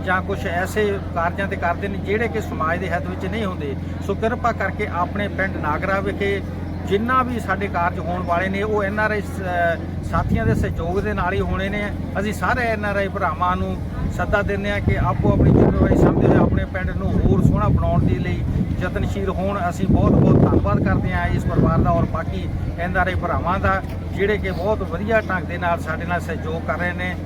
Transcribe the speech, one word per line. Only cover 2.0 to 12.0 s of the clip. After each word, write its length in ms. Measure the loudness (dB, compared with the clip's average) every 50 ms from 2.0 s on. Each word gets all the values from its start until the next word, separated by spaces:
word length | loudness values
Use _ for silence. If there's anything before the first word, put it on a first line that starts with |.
| -2 -2 0 0 0 -2
ਕਿ 120 | -2 -4
ਸਮਾਜ 380 | -4 -4 -4 -2 -2 0 0 -2
ਦੇ 120 | -2 -2
ਹਿੱਤ 160 | -2 -2 -2
ਵਿੱਚ 200 | -4 -6 -4 -4
ਨਹੀਂ 180 | -4 -2 -2 -2
ਹੁੰਦੇ, 320 | -4 -4 -4 -6 -6 -4 -6 -6 -6 -6 -4 -4
ਸੋ 80 | -4 -2
ਕਿਰਪਾ 380 | 0 0 -2 -2 0 0 -2
ਕਰਕੇ 360 | 0 0 -2 -4 -2 -4 -4 -4 -2
ਆਪਣੇ 340 | -2 -2 -2 -2 -4 -4 -2
ਪਿੰਡ 280 | -2 -2 -2 -2 -2
ਨਾਗਰਾ 440 | -4 -2 -2 -2 -2 0 0 -2 0
ਵਿਖੇ 420 | 0 -2 -2 -2 -2 -2 -2 -2 -4 -6 -8 -8 -6 -6 -6 -6 -2
ਜਿੰਨਾ 360 | 0 0 0 2 2 2 2
ਵੀ 180 | 2 0 -2 -4
ਸਾਡੇ 280 | -2 -2 -2 -2 -2 -2
ਕਾਰਜ 300 | 0 0 0 0 0 -2
ਹੋਣ 240 | -4 -2 -2 -2
ਵਾਲੇ 260 | 0 0 0 0 0 0
ਨੇ, 140 | -2 -2
ਉਹ 220 | -2 0 0 0 0
ਐਨ 160 | 0 0 0
ਆਰ 100 | 0 0
ਆਈ 100 | 0 -2
ਸ-, 840 | -4 -4 -6 -6 -4 -2 0 2 2 2 0 -2 -4 -6 -6 -6 -6 -2
ਸਾਥੀਆਂ 360 | -2 0 2 2 2 2 4
ਦੇ 80 | 2 2
ਸਹਿਯੋਗ 460 | 2 0 -2 -2 -4 -4 -2 -2 -2
ਦੇ 120 | -2 0
ਨਾਲ 200 | -2 0 0 0
ਹੀ 80 | 0 0
ਹੋਣੇ 280 | 0 0 0 -2 -2 -2
ਨੇ। 220 | -2 -2 -2 -4 -4 -6